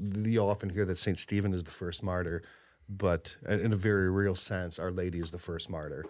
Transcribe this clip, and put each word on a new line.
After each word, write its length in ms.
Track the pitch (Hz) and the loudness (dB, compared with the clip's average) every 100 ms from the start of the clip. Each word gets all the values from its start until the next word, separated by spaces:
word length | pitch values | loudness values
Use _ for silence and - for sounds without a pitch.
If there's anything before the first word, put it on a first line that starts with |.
| 101 | -2
th-, 140 | 101 110 | 0 2
you 120 | 113 | 4
often 280 | 101 101 98 | 4 2 -2
hear 160 | 95 92 | 0 0
that 120 | 90 | 2
Saint 220 | 104 87 | 0 2
Stephen 340 | - 101 98 | 2 2 2
is 100 | 90 | 0
the 80 | 82 | -2
first 300 | - 87 - | -6 -8 -6
martyr, 400 | 95 90 85 82 - - _ _ - | -2 -2 -2 -4 -8 -20 _ _ -14
but 480 | 98 98 85 - - - | 0 2 2 -2 -8 -2
in, 120 | 104 | 2
in 140 | 113 | 2
a 20 | 101 | 2
very 340 | 107 101 92 | 4 4 4
real 260 | 98 101 90 | 4 2 2
sense, 440 | - 95 87 - | -2 -2 -4 -4
Our 120 | 92 | -4
Lady 280 | 92 90 85 | -2 -2 -2
is 100 | 82 | -4
the 60 | 82 | -6
first 320 | - 82 - | -8 -6 -6
martyr. 360 | 82 76 71 | -8 -8 -8